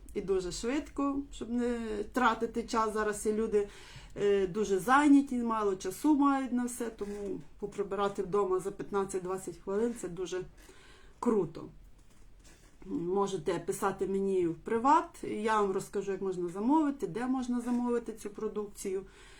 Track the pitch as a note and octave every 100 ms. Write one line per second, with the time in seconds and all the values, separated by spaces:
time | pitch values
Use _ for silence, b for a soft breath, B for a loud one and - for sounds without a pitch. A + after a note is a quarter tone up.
0 | - - F3+ F#3+ F3 E3 A#3 C#4+ D4 -
1 | C#4 C#4 C#4 - A3+ A#3+ A#3+ A#3 A3+ G#3
2 | G3+ - A#3+ A3+ A#3 A#3 A3+ A#3 A3 G#3+
3 | G#3 G#3 A3 G#3+ A3 G#3 G#3 B B B
4 | B - G3+ G3+ F#3 F#3 G3+ G3 F3+ C4+
5 | D4 C#4+ C4+ B3 A#3 A3 G#3 F#3+ F#3 F#3+
6 | D4+ D4 C#4 C4+ C4 A#3+ A#3+ A#3+ A#3 -
7 | G3+ G#3 G3+ D#3+ - - G3+ G3+ G3 G3
8 | G3+ G3+ F#3 G3+ F#3+ F#3 F#3 G3 - G3+
9 | F#3+ F#3+ F3+ F#3+ F#3 E3+ - G3 A#3 A#3
10 | F3+ F3 F3+ F3+ F#3 B B B B B
11 | B B B3 A3 D#3+ - - - - -
12 | - - - - b b b - F#3 -
13 | E3+ G3 G3 F#3+ D3 E3+ E3+ F#3+ G3+ F#3+
14 | F#3 G3 G3 F#3+ E3+ D#3+ - A3+ B3+ D#4
15 | E4+ - - G#3+ A3 A3 G3+ F#3+ F#3 G#3
16 | G3 F#3+ F#3+ F3+ F3 F3+ A3+ D#4 D4 C#4
17 | F#3 E3 B3+ C4 A#3+ A#3+ A#3 A#3+ A#3+ A#3+
18 | A#3 G#3+ G#3 G3+ G#3+ G3+ G3+ - G3+ F#3+
19 | F#3+ B B B